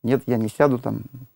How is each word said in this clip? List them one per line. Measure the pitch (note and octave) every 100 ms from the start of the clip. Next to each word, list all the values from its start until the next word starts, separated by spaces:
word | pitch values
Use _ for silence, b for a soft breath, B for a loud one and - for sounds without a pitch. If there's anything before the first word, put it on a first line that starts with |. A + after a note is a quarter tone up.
нет, | A2+ B2+ -
я | A#2+
не | A2
сяду, | - D3 B2
там, | A#2+ A2 A2+ B2 B2+